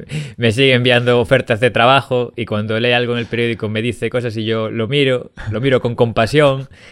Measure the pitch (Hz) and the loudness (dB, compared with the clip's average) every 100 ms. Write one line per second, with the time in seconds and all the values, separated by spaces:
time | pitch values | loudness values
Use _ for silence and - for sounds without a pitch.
0 | - 151 143 - 117 107 135 123 123 120 | -10 -10 -10 -2 0 2 2 4 4 2
1 | 123 120 117 131 - 107 123 113 120 135 | 4 2 2 0 2 0 0 2 4 4
2 | - 123 120 - 107 107 107 110 123 120 | 2 -2 -4 -8 -6 -4 -2 -2 0 0
3 | 120 120 117 117 117 113 107 110 120 - | 0 -4 -4 -2 -2 -2 -4 -4 -4 -4
4 | 113 123 120 110 110 110 110 110 110 143 | -4 -4 -4 -6 -4 -4 -4 -4 -2 0
5 | 135 123 - - 107 110 135 127 117 120 | 2 0 -6 -12 -8 -2 0 0 0 0
6 | 117 110 113 147 143 135 135 - - | 0 2 2 4 4 2 -6 -18 -20